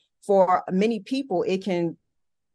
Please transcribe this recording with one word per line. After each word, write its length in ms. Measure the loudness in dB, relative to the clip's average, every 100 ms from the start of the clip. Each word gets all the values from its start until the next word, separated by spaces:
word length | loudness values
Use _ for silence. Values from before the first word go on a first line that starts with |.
| _ _ 2
for 380 | 4 4 2 0
many 300 | 0 0 -2
people, 440 | -6 -6 -4 -2 -2
it 160 | -2
can 360 | -2 -2 -2 -6 _ _ _ _ _